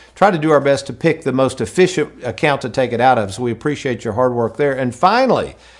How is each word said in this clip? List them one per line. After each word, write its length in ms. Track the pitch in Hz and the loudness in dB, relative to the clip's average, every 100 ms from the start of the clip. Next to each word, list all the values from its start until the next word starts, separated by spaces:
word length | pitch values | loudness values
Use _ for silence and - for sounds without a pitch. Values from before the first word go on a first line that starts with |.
| - | -20
try 160 | - 196 | 2 2
to 80 | 175 | 2
do 120 | 156 | 2
our 100 | 147 | 2
best 260 | 139 135 - | 4 0 -2
to 80 | |
pick 280 | 123 165 156 | -4 -2 0
the 100 | 139 | -2
most 280 | 127 131 131 | 0 0 -2
efficient 640 | 151 - 180 180 147 - | -4 0 2 2 -4 -6
account 380 | 123 113 156 139 | -10 -2 -2 -2
to 80 | 131 | -2
take 220 | 107 123 | -2 -2
it 100 | 113 | 2
out 160 | 127 123 | 2 2
of. 160 | 101 | 0
So 80 | 98 | -4
we 80 | 123 | -6
appreciate 520 | 113 151 143 139 120 | -4 -6 -4 -6 -6
your 120 | 117 | -4
hard 180 | 104 127 | 0 0
work 240 | 120 113 - | 0 -2 -2
there. 160 | 143 | -2
And 220 | 131 127 | -2 -4
finally, 600 | 117 180 226 262 147 76 - - - | 0 2 2 2 0 -2 -10 -20 -20